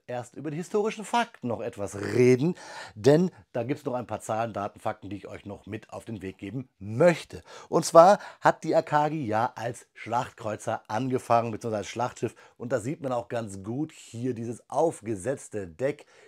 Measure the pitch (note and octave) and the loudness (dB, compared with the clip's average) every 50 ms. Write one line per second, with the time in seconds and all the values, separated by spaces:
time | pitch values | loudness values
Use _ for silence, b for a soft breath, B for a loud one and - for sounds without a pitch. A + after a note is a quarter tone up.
0 | _ - B2 B2 A#2 - - - C3+ D#3+ C#3+ D#3+ F3+ - - G#3+ G#3 A3 G#3 G#3+ | _ -10 -8 -8 -8 -10 -12 -12 -10 -8 -8 -8 -6 -2 -2 0 0 0 -2 -6
1 | G3+ - - A#3+ - - - - - B2 A2 G2 A2 A2+ - G2+ G2+ F#2+ - G2 | -6 -2 0 0 0 -2 -4 -8 -6 -6 -4 -4 -6 -8 -6 -6 -6 -6 -6 -6
2 | G2+ G2+ G2+ A#2+ B2+ B2 B2+ B2 C3+ F3 F3 B B B B B B B B G#2+ | -6 0 4 6 8 8 8 6 4 2 -2 B B B B B B B B 2
3 | G2+ C3 D3 D#3+ F#3 F3 b b b _ - B2+ A#2 B2 C#3+ A#2+ - C#3 B2 B2+ | 6 6 6 6 6 2 b b b _ -6 -6 -4 -4 -4 -6 -4 -4 -6 -4
4 | A#2 F#2 A2 G2 - - A2+ G#2+ A#2 A#2 G2 G2+ G2 G#2 - G#2+ - A2 G#2+ - | -4 -6 -8 -8 -6 -4 -2 -2 -2 -4 -4 -6 -6 -8 -8 -8 -8 -8 -8 -8
5 | - F#2+ G2+ G2 F#2+ - G2+ F#2 - G2 G2+ - - F#2+ G#2+ A2 - - - G#2 | -10 -12 -12 -12 -12 -14 -16 -14 -12 -14 -14 -14 -12 -12 -12 -12 -12 -12 -14 -14
6 | - - A2+ G2+ F#2+ F#2+ F#2 - G2 G2 G2 C3+ B2+ - _ _ F#2+ G#2 A2 A#2+ | -12 -12 -12 -10 -10 -10 -10 -10 -12 -10 -10 -10 -12 -12 _ _ -12 -8 0 4
7 | D#3+ F3 E3+ - - - - E2+ B B B B B B - E3+ D#3+ - - E3 | 6 6 6 4 0 -10 -14 -16 B B B B B B 0 0 0 8 10 10
8 | E3 F#3 G#3 B B B B B - D#3 E3 - - D#3+ D3 D#3+ D#3 - D3+ D3 | 10 12 8 B B B B B 2 2 2 2 0 0 2 2 2 2 2 2
9 | D3+ D#3 D3+ D#3+ C#3+ G#2 G#2+ G#2+ A#2+ B2+ - - A2+ B2 A#2+ - - _ _ - | 2 2 0 -2 -2 -2 0 0 0 0 -2 -6 -8 -8 -8 -10 -14 _ _ -16
10 | - A2+ A2 A#2+ C3+ - - - A2+ G#2+ G#2+ G#2+ - - A2 - - - A2 A2 | -8 -4 -2 -2 -2 -4 -8 -10 -8 -8 -8 -6 -4 -4 -6 -6 -6 -6 -4 -4
11 | C3 C3 C3 A#2+ - - A#2+ A#2 A#2 A#2 G#2+ G2+ - A#2 A2 G#2 G2+ - - A2+ | -2 -2 -2 -2 2 4 4 4 4 2 -2 -6 -6 -4 -4 -4 -4 -6 -4 -4
12 | A#2+ A#2+ - - - A2+ - b b b b - A#2+ B2 C#3 A#2+ G2 B2+ D3+ - | -4 -4 -4 -4 -6 -6 -6 b b b b -14 -6 -4 -4 -2 -2 -4 -6 -6
13 | C#3 C3 B2+ A#2+ A#2 - B2+ A#2 A2+ G#2 F#2+ G2 F#2+ A2 A#2 C3+ D#3 D#3 - - | -6 -4 -4 -4 -4 -4 -6 -6 -6 -6 -8 -10 -8 -8 -6 -6 -6 -6 -8 -14
14 | - - - A2+ A#2+ B2+ A#2+ G#2+ A#2 A#2 A#2 - - - - C3 D#3+ E3+ - - | -20 -16 -10 -6 -4 -4 -4 -4 -6 -8 -10 -10 -12 -6 -2 0 0 0 0 -2
15 | - G#2+ A2+ F#2+ F2 A2+ C#3+ - - - - G#2+ G2 E2+ D#2+ D#2+ B2+ C#3 D3 - | -6 -6 -6 -4 -4 -4 -6 -6 -8 -10 -10 -8 -8 -10 -6 -4 -4 -4 -4 -4
16 | - b b b b | -10 b b b b